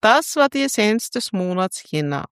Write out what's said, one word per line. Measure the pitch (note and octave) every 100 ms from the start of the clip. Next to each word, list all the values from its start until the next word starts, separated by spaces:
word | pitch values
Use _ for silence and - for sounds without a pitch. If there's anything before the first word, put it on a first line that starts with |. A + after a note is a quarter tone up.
Das | A3 C4+ D#4+ -
war | C#4
die | C#4
Essenz | C#4 - G#3 A3+ -
des | B3 -
Monats | F#3+ F3+ F3+ F#3 - -
Jänner. | D3+ D3 C#3+ -